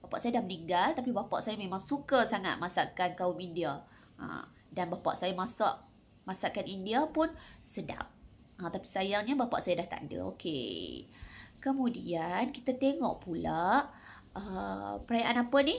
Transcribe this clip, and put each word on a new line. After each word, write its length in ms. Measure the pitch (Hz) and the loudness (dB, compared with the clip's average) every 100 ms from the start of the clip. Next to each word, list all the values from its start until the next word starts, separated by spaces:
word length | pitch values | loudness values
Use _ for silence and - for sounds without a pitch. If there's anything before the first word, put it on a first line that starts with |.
bapa 160 | - 185 | -6 0
saya 240 | 240 240 | 2 2
dah 40 | 190 | 0
meninggal, 480 | 180 165 175 196 - | -6 0 4 4 2
tapi 160 | 247 | 0
bapa 320 | 202 - 180 | -2 -2 2
saya 160 | - 214 | 2 2
memang 160 | 190 190 | -4 -2
suka 480 | - 285 - 262 | -2 -2 2 4
sangat 320 | 226 208 185 - | 4 2 0 -2
masakan 560 | 175 180 147 - 180 | 2 2 2 0 -2
kaum 240 | 175 180 175 | 2 -2 0
India. 480 | 180 170 156 143 - - - - | -4 -2 -2 -4 -10 -20 -20 -12
Ah, 320 | - 76 - - - | -8 -8 -10 -18 -10
dan 160 | - 175 | -6 -4
bapa 240 | 175 - | -2 0
saya 240 | - 180 185 | 0 0 0
masak 400 | 190 - 214 - - - _ - | 0 4 2 0 -12 -20 _ -16
masakan 400 | - 185 - - | -4 0 0 0
India 400 | 175 190 190 226 | -6 -6 0 0
pun 240 | 311 311 320 320 - - | 2 2 0 0 -18 -12
sedap. 480 | - - 156 - - - - - - - | 0 0 0 -8 -10 -12 -20 -20 -20 -8
Ah, 160 | 175 | -4
tapi 160 | 190 - | -4 -2
sayangnya 480 | 196 190 202 214 285 | 0 2 2 2 2
bapa 240 | 240 - | 2 2
saya 240 | 185 175 | 2 2
dah 80 | 180 | 0
tak 160 | - 143 | -6 -8
ada. 160 | - - | -6 -6
Okey. 720 | 185 180 147 110 85 87 62 - - - - - - | -6 -4 -4 -4 -6 -8 -10 -14 -16 -16 -16 -18 -6
Kemudian 880 | 269 269 240 185 175 165 165 185 247 | -2 2 2 0 -2 -2 0 0 0
kita 240 | - - 254 | -2 -4 2
tengok 480 | 269 277 240 - - | 2 2 0 -2 -4
pula, 640 | 165 165 160 180 240 285 - - - - | -4 0 0 4 4 2 -8 -18 -20 -12
ah, 640 | - 202 185 202 196 202 202 | -12 -6 -4 -4 -4 -4 -6
perayaan 400 | - 233 233 240 | 0 0 2 2
apa 140 | 240 277 | 4 4
ni? 160 | 277 | 4